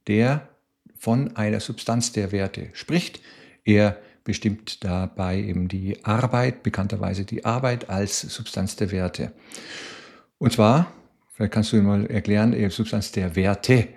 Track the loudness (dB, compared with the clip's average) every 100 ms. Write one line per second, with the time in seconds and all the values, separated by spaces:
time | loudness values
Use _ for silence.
0 | 0 2 4 2 -4 _ _ _ _ -8
1 | 0 0 0 -2 -2 -2 -4 -8 -2 -2
2 | -2 -2 -2 -2 -2 -6 -12 -14 -2 -2
3 | -2 -12 -20 -20 -20 _ 4 6 6 2
4 | -12 _ -6 -2 -2 -2 -8 -8 -4 -2
5 | -2 -4 -2 -2 -2 -2 -2 -4 -4 -4
6 | -2 0 2 2 0 0 -4 -2 -2 -2
7 | -2 -4 -4 -4 -2 0 0 -2 -4 -2
8 | -2 -4 -6 -10 -8 -4 -4 -2 -2 0
9 | -2 -4 -8 -10 -20 -18 -16 -16 -16 -18
10 | -20 -20 _ _ 0 4 6 6 2 -4
11 | -20 _ _ -4 -2 0 2 4 4 2
12 | 0 -2 0 2 4 2 0 0 -2 -2
13 | -2 -2 -2 2 2 0 4 4 4